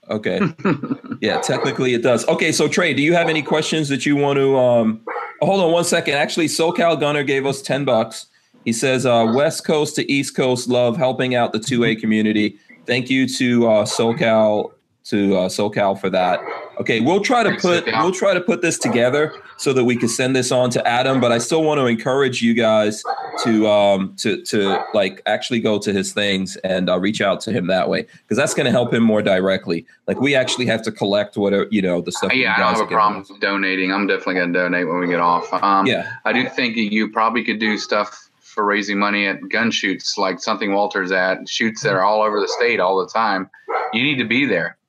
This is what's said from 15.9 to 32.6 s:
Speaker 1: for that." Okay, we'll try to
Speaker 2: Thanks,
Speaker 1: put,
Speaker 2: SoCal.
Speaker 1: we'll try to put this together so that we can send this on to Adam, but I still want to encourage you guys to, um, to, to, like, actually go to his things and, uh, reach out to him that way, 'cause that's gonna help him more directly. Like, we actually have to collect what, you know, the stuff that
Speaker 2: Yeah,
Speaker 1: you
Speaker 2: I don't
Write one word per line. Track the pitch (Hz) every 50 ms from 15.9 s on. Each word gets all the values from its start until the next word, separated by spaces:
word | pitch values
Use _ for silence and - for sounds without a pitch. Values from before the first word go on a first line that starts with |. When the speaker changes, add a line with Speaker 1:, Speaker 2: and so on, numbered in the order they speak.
| 98 98
Speaker 1:
for | - 95
that." | 92 92 90 90 90 87 - - - - - - - -
Okay, | - - 127 113
we'll | 113 131 175 202
try | 196 - 269 240 226
to | 196
Speaker 2:
Thanks, | 160 - -
Speaker 1:
put, | 180 175 170 165
Speaker 2:
SoCal. | - 110 110
Speaker 1:
we'll | 151 180
try | 190 - - 196 190
to | 180
put | 180 - 170 170 -
this | 170 - -
together | - - 110 120 120 127 127 147 151 156 - - - - - -
so | - 143 131
that | 131 123
we | 120 123
can | 117 - 113
send | - - 135 127 131
this | 131 123 -
on | 139 127 127 123
to | 120 127 - 117
Adam, | 117 123 131 135 135 131
but | 120 120
I | 117 117
still | 117 - 170 160 160
want | 156 151 143
to | 135
encourage | 123 117 110 - 139 127 135 143 131 123 113
you | 113 117 117
guys | 117 117 110 110 110 107 107 107 - - - - - - - - - -
to, | 123 113 107 107 107
um, | 104 104 101 101 101 95 95 92 - -
to, | - 113 98 - -
to, | - - 110 101 98 98 90 - - -
like, | 107 98 95 98 - - -
actually | 107 107 - - 123 117
go | 107 113 107 101
to | 101 110 98
his | 98 95 98 -
things | - 104 101 98 95 95 90 - - -
and, | 92 92 95 92 87
uh, | 90 92
reach | 90 101 110 -
out | 107 98 92 -
to | - -
him | 101 110 90 87
that | 95 92 85 -
way, | 90 87 - - - - _ _
'cause | 107 104
that's | 143 156 -
gonna | - 147 127
help | 110 127 120 117
him | - 120 113
more | 113 107 104
directly. | 98 101 98 92 92 95 95 95 - 98 85 82 82 _ - _ _ -
Like, | 98 -
we | 123 143 143
actually | 131 127 - - - 123 110
have | 113 113 -
to | 113
collect | 107 - 120 101 101 104 104 - - -
what, | 101 101 98 98 95 -
you | 110 104 92
know, | 92 87 87
the | 85 85
stuff | 90 - - 92
that | 123 131
Speaker 2:
Yeah, | 127 113
Speaker 1:
you | 107
Speaker 2:
I |
don't | 117